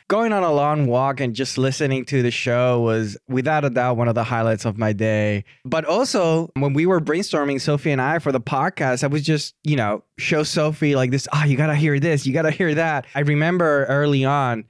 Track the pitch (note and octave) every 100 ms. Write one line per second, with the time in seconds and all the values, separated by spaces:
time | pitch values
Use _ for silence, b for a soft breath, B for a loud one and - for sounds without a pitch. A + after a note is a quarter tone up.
0 | - G3+ A#3 G#3 F3 D3 C#3+ D3+ C3+ A#2+
1 | C3+ C3+ C3 A2+ C3 - C3 C3+ C#3+ C3+
2 | B2 C#3 A#2+ A#2 - A#2+ B2 B2 A#2 A2
3 | A2 G2+ - B2+ B2+ D#3 C#3+ B2 B2 A#2+
4 | A#2+ A2+ A#2 A#2+ A2+ A2 A#2 G#2 A2 G#2
5 | A2 G#2+ G#2+ G2+ b b B2+ D#3+ D#3 F#3
6 | C4 A#3+ E3+ D#3+ E3 - C#3+ C#3 E3+ F#3
7 | D3+ D#3+ G3+ D#3+ C#3+ C#3 C#3 D3 D#3+ C#3
8 | C3 E3 D3+ C3 A2+ C#3 D#3+ - C#3+ B2
9 | C#3+ D3 D3 D3+ - - D3+ C#3+ G#2+ G#2
10 | - - - D#3+ D3+ - D3+ D3+ D3+ C3+
11 | B2+ C3+ - D3 D3 C3 D#3 D3 D#3 C#3
12 | D#3+ D3 C3+ C#3 D#3 D3 F3 D3 E3 D3
13 | - C#3 D3 D3 D#3+ F3+ E3 C#3+ C3+ C#3
14 | D3 C#3 C3+ C#3+ C3 A#2 G#2+